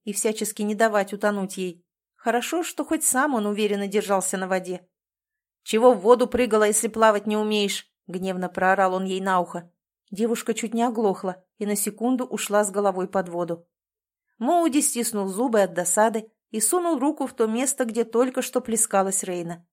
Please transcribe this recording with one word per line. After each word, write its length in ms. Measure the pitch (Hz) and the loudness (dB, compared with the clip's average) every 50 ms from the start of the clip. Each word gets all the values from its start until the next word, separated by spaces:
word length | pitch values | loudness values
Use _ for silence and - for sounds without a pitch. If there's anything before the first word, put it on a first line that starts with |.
| _ | _
и 80 | 208 202 | -8 -6
всячески 480 | - - 247 220 220 214 208 - - | -2 -2 -2 -2 -2 -4 -6 -6 -4
не 140 | 208 208 214 | -4 -4 0
давать 400 | 202 226 226 208 208 196 196 214 | 0 0 2 2 0 0 -2 -4
утонуть 420 | 202 214 208 202 202 190 185 - | -2 -2 -2 0 -2 -4 -6 -6
ей. 300 | 196 185 180 170 - _ _ _ _ _ _ _ | -6 -8 -8 -8 -12 _ _ _ _ _ _ _
Хорошо, 460 | _ - 240 220 240 233 - 320 339 330 | _ -4 -2 0 0 -2 -2 -2 -4 -4
что 220 | - - - 294 | -4 -6 -6 -4
хоть 180 | - 330 311 - | -2 -2 0 0
сам 320 | - - 269 285 302 269 | 0 2 2 2 2 0
он 120 | 220 208 | 0 -2
уверенно 400 | 208 208 202 214 196 202 196 202 | -2 -2 0 0 0 0 -2 -4
держался 500 | 196 196 214 196 196 202 190 185 - - | -2 -2 -2 0 2 0 0 0 -2 -4
на 100 | 190 190 | -4 -2
воде. 400 | 180 190 185 175 180 180 175 - _ _ _ _ _ _ _ _ _ _ _ _ _ _ _ _ | -2 -2 -2 -2 -4 -8 -10 -10 _ _ _ _ _ _ _ _ _ _ _ _ _ _ _ _
«Чего 320 | - 220 220 240 254 247 | -2 2 6 6 6 6
в 60 | 190 | 6
воду 260 | 175 220 247 233 247 | 6 6 6 6 4
прыгала, 380 | - - 233 247 220 220 214 214 | 2 2 0 2 2 4 4 4
если 240 | 208 214 - 233 220 | 4 2 2 0 -2
плавать 380 | 220 226 220 220 208 202 202 | 2 4 4 4 4 4 0
не 120 | 220 214 214 | -2 -2 -2
умеешь?» — 520 | 214 214 214 208 202 196 196 - - _ _ _ _ | 0 0 0 0 0 0 -2 -6 -8 _ _ _ _
гневно 440 | - 175 185 185 190 180 185 185 180 | -10 -8 -6 -4 -4 -4 -4 -6 -6
проорал 420 | 180 190 185 185 190 196 190 185 185 | -4 0 2 2 4 4 4 2 2
он 140 | 185 190 | 0 -2
ей 160 | 190 185 190 190 | -2 -2 -2 0
на 180 | 196 185 180 | 2 2 2
ухо. 320 | 175 170 - 175 170 - _ _ _ _ _ _ _ _ | 0 0 -6 -10 -12 -12 _ _ _ _ _ _ _ _
Девушка 440 | 202 190 226 220 233 233 - - 220 | -4 -2 0 0 0 -2 -2 -4 -4
чуть 200 | - - 214 233 | -4 -4 -4 -2
не 80 | 226 233 | 0 0
оглохла 640 | 247 226 220 220 202 185 - - 185 180 - _ _ _ _ | 0 0 0 0 0 0 0 -4 -8 -8 -8 _ _ _ _
и 80 | 208 | -4
на 100 | 208 208 | -4 -2
секунду 480 | 202 - 208 208 - 220 247 262 240 254 | -2 -2 -4 -4 -2 -2 0 0 0 -2
ушла 400 | - - 208 - - 202 208 214 | -4 -6 -6 -4 0 2 2 2
с 60 | 202 | 2
головой 380 | 185 208 202 196 185 185 185 180 | 0 0 0 0 0 0 -4 -2
под 200 | - 196 180 175 | -2 -4 -4 -2
воду. 400 | 170 175 175 165 170 170 - _ _ _ _ _ _ _ _ _ _ _ _ _ _ _ | -4 -4 -4 -4 -6 -8 -10 _ _ _ _ _ _ _ _ _ _ _ _ _ _ _
Моуди 420 | 220 269 349 349 339 320 247 294 | 0 2 2 4 4 4 2 2
стиснул 480 | - - - 233 233 233 214 208 196 190 | 2 2 0 -2 -4 -2 -2 -4 -4 -4
зубы 320 | 185 202 247 254 226 214 | -2 -2 0 2 4 4
от 140 | 196 180 170 | 2 2 0
досады 560 | 175 175 - - 214 214 226 214 220 214 - _ _ _ _ | -2 -2 0 2 2 2 2 2 -2 -6 -8 _ _ _ _
и 100 | - 220 | -4 -2
сунул 380 | 214 - 349 359 349 339 330 254 | -2 0 0 0 2 0 0 0
руку 280 | 247 302 311 - 269 | 0 0 0 -2 -6
в 80 | 254 - | -8 -2
то 120 | - 226 | -2 0
место, 380 | 220 220 240 269 269 - - 262 | 0 0 -2 -2 -2 -2 -2 -4
где 200 | 226 220 233 226 | -2 -2 -2 -2
только 360 | 226 - 233 262 254 247 254 | 0 2 0 0 2 0 -4
что 200 | 247 - - 254 | -6 -2 -4 -4
плескалась 600 | 247 - 226 220 - - - 196 190 190 190 - - | -2 -2 -2 -2 0 2 2 2 2 2 -2 -4 -4
Рейна. 440 | 185 180 175 170 170 170 170 - _ | -4 -6 -6 -6 -8 -10 -12 -14 _